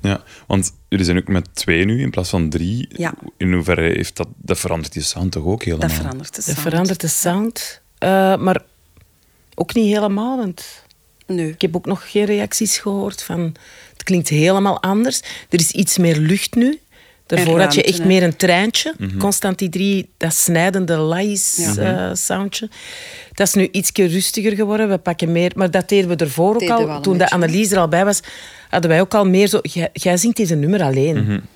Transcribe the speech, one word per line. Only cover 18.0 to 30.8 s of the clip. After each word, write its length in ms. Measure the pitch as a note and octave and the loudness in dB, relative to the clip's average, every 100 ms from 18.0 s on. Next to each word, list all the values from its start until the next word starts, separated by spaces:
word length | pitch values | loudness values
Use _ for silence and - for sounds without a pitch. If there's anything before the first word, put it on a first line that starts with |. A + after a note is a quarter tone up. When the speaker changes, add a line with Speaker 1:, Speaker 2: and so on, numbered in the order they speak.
Speaker 2:
hè. 40 | E3+ | 4
Speaker 3:
meer 80 | F#3 | 4
een 140 | F3+ D#3 | 4 2
treintje. 580 | F#3 F3 G#3 - D4+ D#4+ | 2 4 2 -2 -4 -6
Speaker 1:
Mhm. 200 | - F#3+ | -6 -2
Speaker 3:
Constant 400 | G3 G3 G3+ F#3 | -2 0 -2 -2
die 100 | F#3+ | -4
drie, 400 | F3 G3 G3 - _ | -2 0 0 -4 _
dat 180 | E3 | -2
snijdende 600 | D#3+ - E3 F3 F#3+ F3+ E3 | 0 2 2 2 0 0 0
lais, 600 | D#3 E3 G#3 G3+ - - E3+ G2+ | 0 0 -2 -2 -2 -2 -2 0
Speaker 2:
Ja. 60 | |
Speaker 3:
eh, 220 | - F#3 F#3 | 0 0 -2
Speaker 1:
Mhm. 80 | |
Speaker 3:
soundje. 540 | F#3 - F#3 G3 - A3 - - - - - - | -4 -4 -4 -4 -6 -10 -14 -18 -16 -16 -18 -18
Dat 140 | - G3 | -2 0
is 80 | |
nu 140 | G3+ F#3+ | 2 2
ietsje 340 | F3+ F3+ - F#3 | 0 -2 2 2
rustiger 460 | F3 F#3+ - G#3 | 2 -2 -2 -2
geworden. 360 | G#3 G#3 G#3+ G#3+ | 0 0 0 0
We 100 | G3 | 0
pakken 340 | - E3+ E3 | -2 -2 0
meer, 200 | E3+ F3+ | 2 0
maar 160 | F3+ F#3+ | 0 0
dat 180 | F#3 F3+ | 0 2
deden 200 | G3+ F3+ | 2 2
we 80 | E3+ | 0
ervoor 300 | D#3+ C3+ F3+ | -2 2 2
ook 40 | A3 | 2
Speaker 2:
Deden 160 | F#3 A#3 | 2 2
we 60 | |
Speaker 3:
al. 60 | A3+ | 0
Speaker 2:
al 60 | D3 | 0
een 60 | |
Speaker 3:
Toen 100 | C#3+ | 0
de 60 | F3+ | 2
Speaker 2:
beetje, 160 | F3+ F3 | 2 2
hè. 40 | |
Speaker 3:
Annelies 280 | E3 E3+ G#3+ | 2 2 2
er 80 | F#3+ | 2
al 100 | E3+ | 2
bij 160 | E3+ | 2
was, 160 | G3 G3+ - - - - - | 2 0 -4 -20 -20 -20 -4
hadden 200 | - E3+ | -2 2
wij 100 | D#3+ | 2
ook 140 | F#3 | 4
al 120 | A3 G3 | 2 4
meer 200 | F#3 G3+ | 4 4
zo, 120 | G#3+ | 2
"Jij, 260 | D#3+ - E3 | -2 -4 -6
jij 240 | - F3+ F3 | -2 0 2
zingt 200 | A3 A#3 | 0 0
deze 180 | G3 | 0
nummer 280 | D#3+ C#3+ G3+ | 2 2 2